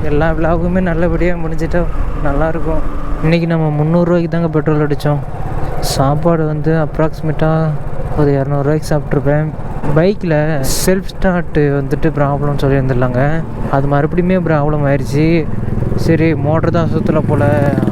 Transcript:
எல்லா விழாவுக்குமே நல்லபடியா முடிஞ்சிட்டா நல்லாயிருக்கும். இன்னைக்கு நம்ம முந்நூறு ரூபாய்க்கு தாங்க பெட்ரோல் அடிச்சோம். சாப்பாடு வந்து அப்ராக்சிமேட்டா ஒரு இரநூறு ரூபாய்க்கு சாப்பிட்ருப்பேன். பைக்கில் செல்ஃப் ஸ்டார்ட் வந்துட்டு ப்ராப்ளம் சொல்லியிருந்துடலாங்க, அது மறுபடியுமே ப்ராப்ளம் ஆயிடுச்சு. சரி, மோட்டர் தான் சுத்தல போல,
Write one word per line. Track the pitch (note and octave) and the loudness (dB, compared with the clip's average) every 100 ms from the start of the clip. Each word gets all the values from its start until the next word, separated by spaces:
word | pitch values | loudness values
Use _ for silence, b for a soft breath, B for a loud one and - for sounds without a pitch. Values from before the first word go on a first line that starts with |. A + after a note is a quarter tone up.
எல்லா | D3 D3 D#3+ | 0 2 2
விழாவுக்குமே | D#3 D#3 E3+ F3 F#3 | 2 0 0 0 0
நல்லபடியா | F3+ E3 E3+ D#3+ F3 F3 | 0 0 0 2 0 0
முடிஞ்சிட்டா | E3 D#3+ E3 F3 - - - - D3 | -2 -2 0 0 0 0 -2 0 0
நல்லாயிருக்கும். | C#3 D#3+ D#3+ D#3+ D#3 - - - - | 0 0 0 0 0 0 -2 -2 0
இன்னைக்கு | D#3 E3+ E3 | 0 0 0
நம்ம | E3 D#3 | 0 0
முந்நூறு | D3+ D#3 F3 E3+ | 0 2 2 2
ரூபாய்க்கு | F3 E3 | 0 0
தாங்க | E3+ E3 | -2 -2
பெட்ரோல் | D#3 D#3 D3+ D3 | 0 0 0 0
அடிச்சோம். | C#3 D3+ C#3+ - - - - - - | 0 0 -2 -4 -6 -4 -2 -2 0
சாப்பாடு | - - C3+ D3+ E3+ D#3+ D#3 | 0 0 0 2 2 0 0
வந்து | D3+ D3+ | -2 0
அப்ராக்சிமேட்டா | D#3+ D3+ - D#3+ - D#3+ D3 D#3 D#3+ D#3 D3 - - - D#3 | 0 0 0 -2 -2 -4 0 0 0 0 -2 -4 -4 -2 0
ஒரு | C#3+ | 2
இரநூறு | C#3 C#3 C#3+ | 2 0 0
ரூபாய்க்கு | C#3 D3+ - | 0 0 0
சாப்பிட்ருப்பேன். | D3+ - D3 C#3 D3 D#3 - - - D3 D3 | -2 0 0 2 0 -2 -4 -6 -2 0 2
பைக்கில் | F#3 G#3 F3 D3+ D3+ D3 C3+ - F#3+ | 2 0 0 0 0 0 0 0 2
செல்ஃப் | F#3+ - | 0 -2
ஸ்டார்ட் | - F#3 F3 E3 D#3 | -2 0 0 0 0
வந்துட்டு | D3 C#3+ C3+ C#3+ D#3 C#3+ | 0 0 -2 0 0 0
ப்ராப்ளம் | C#3 C#3+ C#3+ C#3 | 0 0 0 0
சொல்லியிருந்துடலாங்க, | C#3 C#3 C3 B2 B2+ B2 C#3+ D#3+ D3+ - - | 2 2 2 0 0 0 0 0 -2 -4 -2
அது | C3+ C#3+ | 0 2
மறுபடியுமே | C#3+ D3+ E3+ F3 F#3 D#3+ | 0 0 0 0 0 0
ப்ராப்ளம் | D3+ D3 D3+ C#3 | 0 0 0 0
ஆயிடுச்சு. | C#3+ G#2 C#3+ D#3+ E3+ D3 - - - - - | 0 0 0 2 2 0 -2 -2 -2 0 0
சரி, | - D#3+ D#3+ C#3+ | 2 2 2 0
மோட்டர் | C#3+ D#3+ E3 | 0 0 0
தான் | E3+ D#3 | 0 0
சுத்தல | D#3+ E3 D#3 D3+ | 0 0 0 0
போல, | D3 C#3+ D3 C#3+ C3+ - | 0 2 2 0 0 0